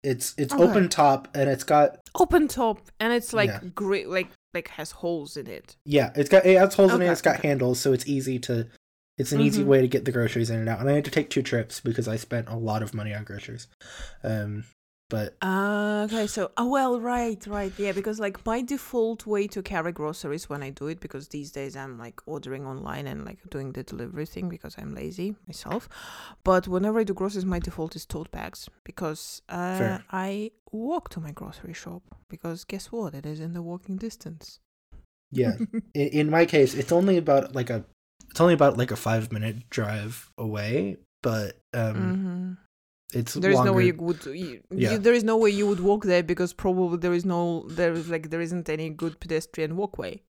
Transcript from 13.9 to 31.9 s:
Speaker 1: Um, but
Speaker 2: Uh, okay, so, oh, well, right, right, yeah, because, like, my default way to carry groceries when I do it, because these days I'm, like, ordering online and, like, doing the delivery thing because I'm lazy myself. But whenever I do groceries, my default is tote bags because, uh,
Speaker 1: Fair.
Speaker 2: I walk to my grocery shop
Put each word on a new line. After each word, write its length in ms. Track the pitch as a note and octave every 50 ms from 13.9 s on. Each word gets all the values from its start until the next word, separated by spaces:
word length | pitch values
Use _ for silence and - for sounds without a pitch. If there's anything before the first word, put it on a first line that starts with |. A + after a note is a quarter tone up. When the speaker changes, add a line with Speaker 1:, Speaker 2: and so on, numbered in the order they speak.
| - - - - - -
Speaker 1:
Um, 420 | - B2 A2 G#2+ G#2 G#2 G#2 G#2 A2 - _ _ _ _ _ _ _ _
but 260 | - A2 G#2+ - - _
Speaker 2:
Uh, 640 | F#3+ F#3+ F#3 G3 G3 G3+ G#3 G#3 G#3 G#3 G#3+ G#3 G#3+ G#3+
okay, 160 | A3 A3+ G#3+
so, 240 | G#3 - A3 F#3 - _
oh, 100 | - A#3+
well, 320 | B3 C#4 C#4 C4 B3+ B3 A#3+
right, 440 | A3+ A#3+ B3 B3 A#3+ A#3 G#3+ G3 -
right, 260 | G#3 G#3 G3+ G3+ F#3+ F#3+ -
yeah, 140 | G3+ G3
because, 260 | F#3 G3 G3 A3 G#3+ G#3+
like, 260 | G#3+ G3+ G3 - -
my 160 | A3 A3+ A#3+
default 640 | C4 B3 C#4+ C4+ - - - A#3+ A3 A3+ A3+ A3 -
way 200 | G#3+ G#3 G3+ G3+ G3+
to 140 | - G#3
carry 300 | F#3+ - G3+ E3+ D#3+ F3
groceries 560 | E3+ - D3+ D3+ - - - C3+ D3 E3+ - -
when 140 | C#3+ C#3+
I 80 | C#3 C3+
do 160 | C#3 - C#3 D3+
it, 100 | E3+ F3+
because 300 | - D3+ - C3+ D3 _
these 240 | - D3 C#3+ D3+
days 240 | - C#3+ C#3 C#3 -
I'm, 220 | C3 C3+ C3+ B2+ A#2
like, 220 | A#2 A#2+ - - _
ordering 400 | - D#3+ D3 C3 B2+ C3+ C3+ C#3+
online 400 | C3 C3+ C3 - - - C#3 C#3+
and, 180 | C3+ - C#2+ -
like, 140 | - - _ _ F#3
doing 220 | - C#3 C3+ C3+
the 100 | - C#3
delivery 440 | - - - - A#2+ B2 - D3 D3+
thing 220 | D#3+ - F3 F#3 F3
because 280 | E3+ E3 - - - -
I'm 160 | - - -
lazy 420 | - - - F3 F#3 F3 G3+ G#3 _ _
myself. 420 | - D#3+ - - - - A#3+ - - - - - - - - - - - _
But 240 | _ F#3+ F#3 F#3 F3+ F#3+
whenever 300 | F3+ F3+ G3 G#3+ A3 A3+
I 40 | A3
do 80 | G3 F#3+
groceries, 300 | - F#3 G3+ G3+ G3 F#3
my 140 | F#3+ F3+ E3+
default 340 | E3 F3 - - D#3+ E3 -
is 100 | C#3 -
tote 240 | _ - D3 D#3+ -
bags 380 | - - - - - - - - _ _ _
because, 580 | - - - F3+ D#3 D#3 - - - - - _ -
uh, 300 | F3 F3 F3+ F3+ F#3 F#3
Speaker 1:
Fair. 260 | F#3+ F#3+ F#3+ F#3+ - _
Speaker 2:
I 400 | - F#3 F#3 G3 G3 G#3 G#3+ A3+ _ _ _ -
walk 380 | - A3 A3+ C4+ E4+ F4 _ -
to 100 | - E3+
my 100 | D#3+ D3+
grocery 440 | D3+ - - - - - - F3 E3
shop 280 | - - F3